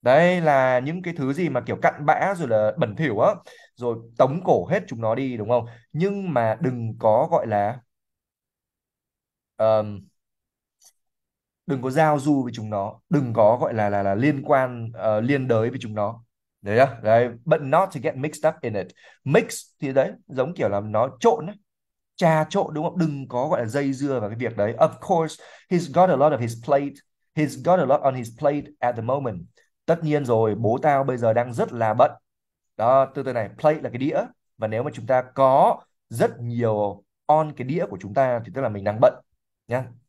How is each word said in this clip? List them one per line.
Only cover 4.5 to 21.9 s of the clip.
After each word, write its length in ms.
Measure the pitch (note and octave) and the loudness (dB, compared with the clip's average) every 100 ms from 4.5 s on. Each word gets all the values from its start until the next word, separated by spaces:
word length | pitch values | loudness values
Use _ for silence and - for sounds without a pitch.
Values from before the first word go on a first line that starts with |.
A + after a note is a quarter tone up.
| A#2+ F2 | 0 0
hết 160 | F#3+ F#3 | -4 -4
chúng 120 | A#2 | -6
nó 140 | A2+ | -2
đi, 220 | A#2+ C3+ A#2+ | -2 -4 -6
đúng 120 | G#2 | -2
không? 180 | A#2+ A#2 - _ | -2 -2 -16 _
Nhưng 420 | D3+ F#3+ G3+ F#3+ | -2 -2 -2 -2
mà 240 | C3 A2+ A2 | 0 0 0
đừng 360 | C#3+ B2 A2+ A2+ | -4 -4 -8 0
có 300 | A2+ A2 D#3+ | 2 2 2
gọi 160 | E3 A#2 | 0 0
là, 340 | G#2 G2+ C3 _ _ _ _ _ _ _ _ _ _ _ _ _ _ _ _ _ - | -2 -2 -6 _ _ _ _ _ _ _ _ _ _ _ _ _ _ _ _ _ 0
ờm, 440 | A2 A2 G#2+ G2+ - _ _ _ _ _ _ _ _ _ _ _ _ _ _ _ - | 2 4 0 -8 -16 _ _ _ _ _ _ _ _ _ _ _ _ _ _ _ -6
đừng 160 | C#3 | -4
có 80 | C3 | -2
giao 280 | C3+ D#3 D3 | 2 2 2
du 240 | C#3+ C#3+ | 2 0
với 100 | B2 | -2
chúng 180 | A#2 G#2+ | -8 -6
nó, 300 | G#2 G2+ - _ | -6 -6 -10 _
đừng 240 | D3 B2 | -2 0
có 260 | A2+ G#2+ B2 | 4 4 4
gọi 140 | D3+ | 0
là, 140 | A2+ G#2 | -2 0
là, 120 | G2+ | 0
là 120 | G2 | 0
liên 280 | G2 C#3+ C#3 - | 2 0 0 2
quan, 440 | C#3 B2+ A#2+ A2+ | 2 2 -6 -12
ờ, 260 | A2+ G#2+ G#2+ | -4 -2 0
liên 280 | A#2+ C#3+ B2+ | 0 -2 0
đới 220 | A2+ A2+ | 0 0
với 80 | C3+ | -4
chúng 120 | A#2 | -10
nó. 280 | G#2+ G#2 A#2 _ _ _ _ | -6 -6 -8 _ _ _ _
Đấy 160 | G2+ A2 | 0 4
á, 180 | C3+ - | 4 2
đấy, 260 | G#2+ A#2 B2 A#2 | 2 4 2 -4
but 160 | - D#3+ | -2 -2
not 280 | C#3 D#3 F#3+ | 2 0 0
to 60 | D3+ | -4
get 140 | D3+ C3 | -6 -4
mixed 320 | D3+ - D#3 | -8 -2 -2
up 60 | D#3+ | -2
in 140 | A#2+ | -6
it. 120 | G#2 F2+ _ - _ | -6 -8 _ -20 _
Mix 380 | C3 F#3 C4+ - - _ | 0 0 0 -12 -18 _
thì 120 | C#3+ | 0
đấy, 200 | C3+ F3+ G3 _ | 0 0 -4 _
giống 280 | C3 C3 | -4 -4
kiểu 140 | F#3 A2 | -2 -2
là 120 | G2+ | -2
nó 360 | G#2+ G#2+ B2+ - | -2 -2 -2 2
trộn 260 | A#3 F3 D#3 | 0 2 -6
á, 80 | G#3 _ _ _ | -14 _ _ _